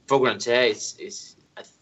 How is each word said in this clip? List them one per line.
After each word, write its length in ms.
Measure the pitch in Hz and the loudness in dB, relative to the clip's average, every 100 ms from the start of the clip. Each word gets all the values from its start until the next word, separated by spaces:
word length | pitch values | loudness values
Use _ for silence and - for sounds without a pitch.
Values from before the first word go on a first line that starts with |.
| - | 0
for 100 | 135 | 2
Grantaire, 460 | 131 104 120 120 | 2 0 0 2
it's, 320 | 123 104 - - | 2 0 -8 -12
it's, 380 | 98 - - - _ - | -14 -14 -18 -20 _ -20
I 60 | - _ | -20 _